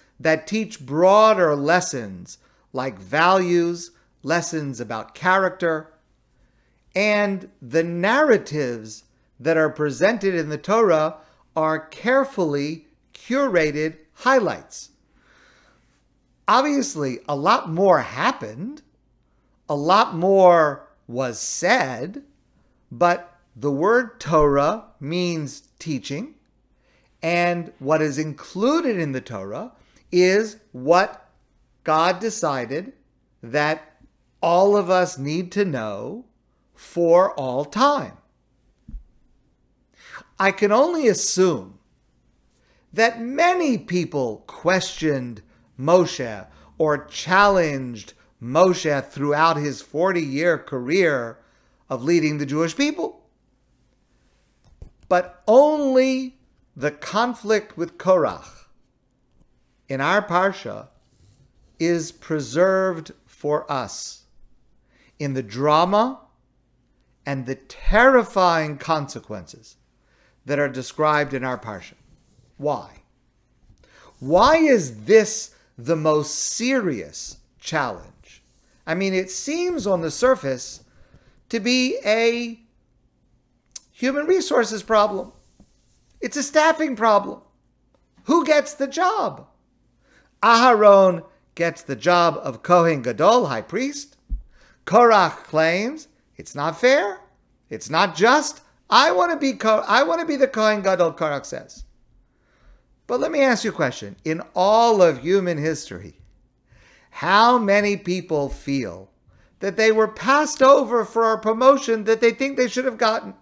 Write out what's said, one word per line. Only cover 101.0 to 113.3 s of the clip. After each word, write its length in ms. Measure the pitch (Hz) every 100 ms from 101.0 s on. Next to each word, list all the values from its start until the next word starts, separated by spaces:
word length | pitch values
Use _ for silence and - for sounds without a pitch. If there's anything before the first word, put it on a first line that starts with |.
| 165
Korach 320 | - 156 143 -
says. 380 | 127 - - - _ _ _ _ _ _ _ _ _ _ _ -
But 140 | 254
let 120 | 311
me 100 | 311
ask 220 | 269 226
you 60 | -
a 40 |
question. 420 | - 135 - 101 95 156
In 160 | 160 - -
all 480 | 190 220 233 208
of 160 | 170 127
human 400 | 147 196 180 156
history, 600 | 156 151 - 90 87 - _ _ _ _ _ _ _ _ _
how 480 | - 170 202 233 247
many 380 | 202 202 208 202
people 520 | 180 180 - 151 139
feel 640 | - 143 139 104 87 98 _ _ _ _ -
that 160 | 196 190
they 120 | 220
were 180 | 220 214
passed 540 | - 226 285 302 -
over 440 | 262 285 226 240 208
for 260 | 226 226
a 80 | 220
promotion 640 | 220 226 262 269 233 226
that 160 | 208 220
they 100 | 233
think 280 | - 269 269
they 100 | 247
should 160 | 254
have 140 | 262 220
gotten? 360 | 220 220 202